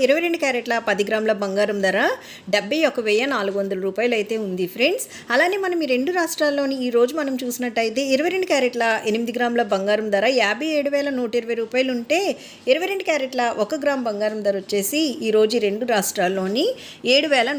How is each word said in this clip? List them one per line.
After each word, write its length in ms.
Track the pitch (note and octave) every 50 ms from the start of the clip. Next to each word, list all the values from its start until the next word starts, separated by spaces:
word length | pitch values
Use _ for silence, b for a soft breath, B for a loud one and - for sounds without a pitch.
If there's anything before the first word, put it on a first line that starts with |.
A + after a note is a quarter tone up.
| C4
ఇరవై 160 | B3+ C#4+ D#4+ E4+
రెండు 140 | F4 E4 E4 D4+
క్యారెట్ల 320 | C4+ B3+ A#3+ A#3 A#3+ A#3 A#3 A3+ -
పది 160 | G3+ F#3+ G#3 G3+
గ్రాముల 240 | G#3+ A3 A3 A3 G#3+ G3 G#3
బంగారం 360 | G3 F#3+ G3+ G#3 G3+ G#3 G3+ F#3+
ధర 140 | F#3+ F#3 G3+ B3+ F4+ C5 - B B B B B - F#3
డెబ్బై 240 | G#3 G3 G3+ C#4+ D#4 D#4+ C4+
ఒక 120 | - - A3+
వెయ్యి 200 | G#3+ G#3 G#3+ B3 C#4 C4+
నాలుగు 220 | A3+ G3+ G3 F#3+ G3
వందల 180 | G3 G3 G3 F#3+ F#3
రూపాయలు 280 | F#3+ F#3+ G#3 A3+ B3 A#3+ A3
అయితే 180 | G3+ G#3 A3+ A3 G#3+
ఉంది 180 | G3 F#3 F3+ F#3 F3 -
ఫ్రెండ్స్. 320 | - A#3+ D#4 F#4+ C5 - B B B B B A#3
అలానే 240 | B3+ D#4+ F4+ G4 G4+ G4
మనం 160 | F#4 F4+ E4+ D#4
ఈ 20 | C4 B3+
రెండు 200 | B3 C4 D4+ F4+ F4+
రాష్ట్రాల్లోని 580 | E4 D#4+ - - D#4 D4 C#4+ C#4+ C#4 C4+ C4+ C4+ B3+
ఈ 20 | B3 A3+
రోజు 180 | A#3 A#3+ B3 D4 D#4+
మనం 160 | D4 C4+ C4 B3 C4
చూసినట్టయితే 600 | B3 A#3+ B3 B3 B3 A3+ A#3 A3+ A3+ A3 B3 C#4 C4+ C4
ఇరవై 160 | C4 D4+ F4+ F4+
రెండు 140 | F#4+ F#4 F4+
క్యారెట్ల 320 | E4 C#4 C4 B3 B3 A#3+ A#3 A3+ A3 A3 - A3 G#3
ఎనిమిది 220 | A3+ A#3 A#3 A3+ A#3+
గ్రాముల 260 | A#3+ A#3+ A#3+ A#3 A#3 G3+ G#3
బంగారం 380 | F#3+ F#3+ G3+ G#3 G#3 A3 G#3+ G3
ధర 120 | G3 G3+ A#3+ C4+ B3 G#3+
యాభై 260 | G3+ G#3+ A3+ D4 D#4+ D#4 D4
ఏడు 120 | C#4 C#4+ C#4+
వేల 120 | C#4+ C#4+ C#4+ C#4 B3+
నూట 120 | B3 A3+ A3 A#3+
ఇరవై 160 | A3+ A3+ A#3 A3+ A3+
రూపాయలు 280 | A3 - B3 C4 C4 B3+
ఉంటే 240 | A#3+ A#3 - D4 F4 G4+ F4+ B3+ B B B B B B - C4
ఇరవై 180 | D#4+ F4 F#4 G4
రెండు 140 | G4 F#4+ -
క్యారెట్ల 400 | D#4+ C#4+ C4 B3+ C4 B3 A#3+ A#3 A3+ - G#3
ఒక 140 | G3+ D#4 D4+ C#4
గ్రామ్ 180 | C#4+ C#4+ C4+ A#3+ A#3
బంగారం 320 | G#3 G3+ G#3+ G#3+ G#3+ A3 G#3 G3+
ధర 60 | G3 G3 F#3+
వచ్చేసి 400 | - G3+ G3+ G3 G3 C#4+ D4+ D#4+ D4 A#3 - A3+ A3
ఈ 40 | G#3 G#3+
రోజు 180 | G#3+ G#3+ A3+ A#3+
ఈ 20 | G#3+ G3+
రెండు 220 | G3+ G#3+ B3 A#3+ A#3
రాష్ట్రాల్లోని 720 | G#3 F#3 - - - F#3 F3+ G3 F#3+ F#3+ F#3+ G3+ B3 E4 A#4+ C5 B B B B B - A#3 B3
ఏడు 140 | C#4 D4+ D#4 C#4+
వేల 220 | B3+ A3+ B3+ D4